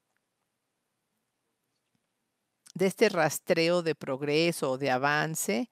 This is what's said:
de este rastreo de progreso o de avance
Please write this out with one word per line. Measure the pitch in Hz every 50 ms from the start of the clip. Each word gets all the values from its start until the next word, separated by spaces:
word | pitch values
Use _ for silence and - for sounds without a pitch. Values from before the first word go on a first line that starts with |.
| _ _ _ _ _ _ _ _ _ _ _ _ _ _ _ _ _ _ _ _ _ _ _ _ _ _ _ _ _ _ _ _ _ _ _ _ _ _ _ _ _ _ _ _ _ _ _ _ _ _ _ _ _ - -
de | 165 185
este | 190 - - 233 208
rastreo | 190 170 156 151 - - - - 180 165 165 170 175 180 165
de | 160 143
progreso | - - 143 131 131 147 143 147 156 170 175 165 - 156 135
o | 131
de | 131 143 135
avance | 131 127 135 143 147 151 151 160 160 - - - 202 233 254 -